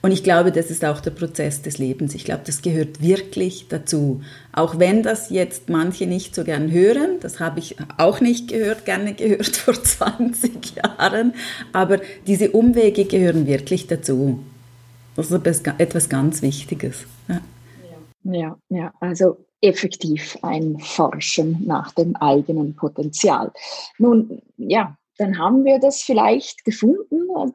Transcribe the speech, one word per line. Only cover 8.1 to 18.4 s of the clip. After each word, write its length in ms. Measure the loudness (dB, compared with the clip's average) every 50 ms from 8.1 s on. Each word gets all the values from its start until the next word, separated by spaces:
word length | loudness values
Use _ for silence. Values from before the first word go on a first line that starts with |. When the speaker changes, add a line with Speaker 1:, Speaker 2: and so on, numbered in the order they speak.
| 4 4
Speaker 1:
nicht 280 | 2 2 2 0 -2 -6
gehört, 360 | -4 -2 -2 -2 -4 -4 -4
gerne 300 | -4 -4 -2 -4 -6 -4
gehört 420 | -2 0 0 2 2 0 -4 -4
<laughs> 0 |
vor 240 | 0 0 0 0 2
zwanzig 920 | 0 -2 -2 0 -2 -2 0 0 -2 -2 0 -2 -2 -4 -4 -6 -14 -12 -8
Jahren, 580 | -4 -4 -4 -2 0 0 0 2 2 0 0 0 -2 -12 -12 -12 -14 -14 -4
aber 280 | 0 0 2 2 2 0 0 -10 -16 -10 0
diese 240 | 0 2 2 2 4
Umwege 540 | 4 6 6 6 6 6 4 4 4 2 0
gehören 420 | 2 2 4 4 4 4 2 2
wirklich 400 | 2 0 -2 0 -2 -4 -4 -2
dazu. 540 | -4 -6 -4 -2 -2 0 0 2 0 0 -2 -6 -16 -20 -20 -20 -20 -20 _ -20 -20 -20 _ -20 -10 -6
Das 100 | -6 -2
ist 60 | -2
etwas, 300 | -2 0 0 0 0 0 -2 -4 0 0
etwas 300 | 0 0 0 -4 -4 -2
ganz 340 | -2 0 0 0 0 0
Wichtiges. 640 | -2 -2 -2 -4 -8 -10 -8 -6 -6 -8 -8 -10 -18 -20 -20 -18 -8 -6
Ja. 120 | -6 -6 -6 -12 -20 -20 -20 -20 -20 -20 -20 -20 -20 -20 -20 _ _ _ _
Speaker 2:
Ja, 300 | -6 -4 -4